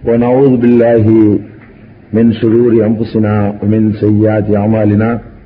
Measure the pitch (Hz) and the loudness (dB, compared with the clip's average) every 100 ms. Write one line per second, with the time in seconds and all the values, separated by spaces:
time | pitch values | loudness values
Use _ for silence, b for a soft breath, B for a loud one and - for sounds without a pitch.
0 | 120 117 120 127 139 123 120 120 117 117 | -2 -2 0 2 2 2 2 2 2 2
1 | 107 110 107 98 - - - - - - | 2 2 2 0 -6 -20 -20 -20 -20 -20
2 | - 104 117 104 117 113 120 113 107 110 | -6 0 0 0 0 2 2 2 0 -2
3 | 113 113 107 107 101 104 104 110 107 104 | -4 -2 -2 -2 -2 -4 -2 0 0 0
4 | 104 104 107 107 107 104 104 110 104 101 | 0 0 0 -2 -2 -2 0 0 0 0
5 | 110 117 - - | -2 -4 -10 -20